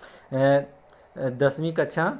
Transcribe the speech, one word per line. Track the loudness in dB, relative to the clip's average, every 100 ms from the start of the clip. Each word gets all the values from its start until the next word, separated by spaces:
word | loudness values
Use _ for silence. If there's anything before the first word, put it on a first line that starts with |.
| -20 -20 -6
अ, | 2 4 4 0 -12 _ _ _ -8
दसवीं | -6 0 0 0 -4
कक्षा | -2 -2 0 -2 -4